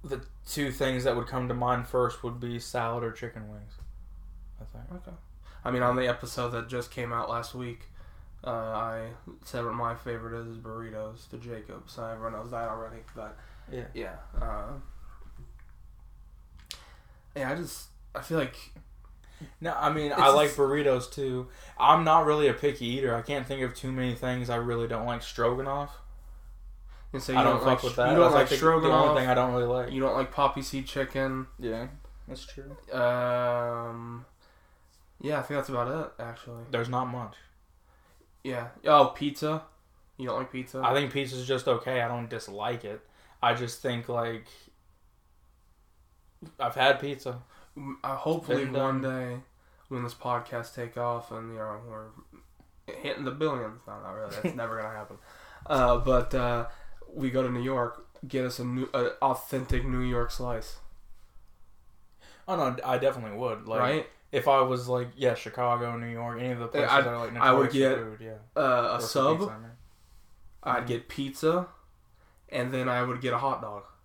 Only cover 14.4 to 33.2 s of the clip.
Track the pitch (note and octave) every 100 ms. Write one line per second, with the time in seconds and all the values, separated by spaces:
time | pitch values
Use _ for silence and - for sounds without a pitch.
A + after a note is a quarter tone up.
14.4 | A#2+ G#2+ G#2 C#3 - - - - - -
15.4 | - - - - - - - - - -
16.4 | - - - - - - - - - D3
17.4 | C3 D#3+ D#3 - - - - - - D#3+
18.4 | C3 - - - - - - - - -
19.4 | D3+ - E3 - D3+ D3+ D3 C3 C3+ C#3+
20.4 | D3 C#3+ C#3 D3 C#3+ B2+ B2 - C3+ B2+
21.4 | B2+ - - - C3 D#3+ D#3+ E3 D#3 D3+
22.4 | D3 A#2 C#3+ C3+ A#2+ B2+ C3 A#2 A2+ C#3+
23.4 | B2 C3+ B2+ - C3 C3 B2+ A#2+ B2+ B2+
24.4 | A#2+ A#2 A#2+ A#2 A#2 A#2 A#2 A#2+ - -
25.4 | A#2 B2 C#3 C#3 C#3+ - - - - -
26.4 | - - - - - - - C3+ - C3
27.4 | A#2 B2 C3 B2+ B2+ A#2 B2 D#3 E3+ C#3+
28.4 | B2+ C#3 D#3+ D#3+ D#3+ D#3 D3+ C#3+ B2+ B2+
29.4 | B2+ B2 A#2+ B2+ A#2+ C3 C3 A2+ C3 -
30.4 | C#3 C3+ C3 C3+ B2+ C#3+ C3 C3+ C3+ C3
31.4 | C3 - A#2+ A2+ B2+ C3+ - - - B2+
32.4 | - - C#3 C#3+ - B2+ B2 B2